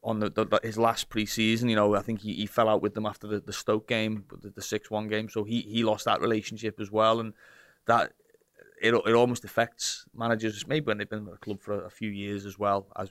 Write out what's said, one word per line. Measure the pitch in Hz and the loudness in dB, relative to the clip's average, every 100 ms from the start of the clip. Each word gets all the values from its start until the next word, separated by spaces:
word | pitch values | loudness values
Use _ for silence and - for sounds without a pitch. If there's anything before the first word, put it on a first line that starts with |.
on | 113 110 | -2 -2
the, | 107 | -2
the, | - 104 | 0 2
the, | 107 | 2
his | 113 110 | 0 2
last | 117 113 - | 2 2 -4
pre-season. | 113 107 - 110 113 120 | -4 -4 2 2 4 2
You | 107 | 4
know, | 104 101 | 4 4
I | |
think | 98 110 | 0 -6
he, | 107 | -6
he | - 104 | -6 -2
fell | - 113 | 2 4
out | 107 | 4
with | 104 | 2
them | 104 107 | -2 -6
after | - 104 | -8 -6
the, | 104 | -6
the | - | -6
Stoke | 101 - 110 - | -8 -2 -2 0
game, | 113 110 107 98 - | 0 0 -4 -8 -18
the, | 104 | -16
the | 98 | -14
six | - 107 - | -6 -6 -4
one | 107 107 | -6 -2
game. | 107 110 | -4 -4
So | 113 | -6
he, | 104 117 | -2 -4
he | 104 113 | -2 0
lost | 113 104 - | 2 2 0
that | 101 | 0
relationship | 104 110 - 107 110 104 | 2 0 -2 -8 -8 -8
as | 101 | -4
well. | 107 110 113 | 2 4 4
And | 113 - - - - _ - | -2 -10 -20 -20 -20 _ 2
that, | 117 73 _ _ _ _ _ - _ | 2 2 _ _ _ _ _ -20 _
it, | 110 | 2
it | 117 107 | 4 4
almost | 113 123 120 101 | 6 6 2 -4
affects | - 117 _ - - - - | -2 -2 _ -6 -6 -12 -6
managers, | 117 113 110 104 - | -2 0 0 -4 -4
maybe | 151 143 | -2 0
when | 104 | -4
they've | 101 | -4
been | 107 104 | -8 -10
at | |
a | 85 | -14
club | - 101 | -10 -10
for | - 104 | -6 -6
a, | 90 | -6
a | |
few | - 110 | -8 -6
years | 101 101 101 101 | -6 -6 -6 -8
as | 95 | -2
well, | 101 98 95 - | 0 0 -2 -12
as, | 95 | -12